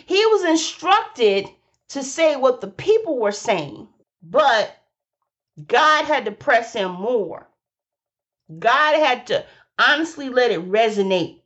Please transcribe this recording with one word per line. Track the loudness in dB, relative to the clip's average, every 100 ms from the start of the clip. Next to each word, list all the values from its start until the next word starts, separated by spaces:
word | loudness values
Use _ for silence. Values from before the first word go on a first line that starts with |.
| -2
he | 2 4
was | 4
instructed | 2 0 -2 -6 0 0 0 0 2 2 -4 -12 _ _ -14
to | -12
say | -8 0 0 2
what | 0 0
the | -8
people | -4 0 0 0 -2
were | -2
saying, | -2 -4 -4 -4 -14 -20 _ _ _
but | -4 0 2 2 -2 -8 _ _ _ _ _ _ _ -20 -2
God | 2 4 2 0
had | -2 -4
to |
press | -6 0 0 0
him | -6 -6
more. | -6 -4 -4 -4 -10 -20 _ _ _ _ _ _ _ _ _ -20 -4
God | 0 2 2 2
had | 2 0 -2
to | -6 -6 _ _ 0
honestly | 2 2 -2 -8 -4
let | 0 0
it | 0 -2
resonate | 0 0 0 0 -2 -4 -10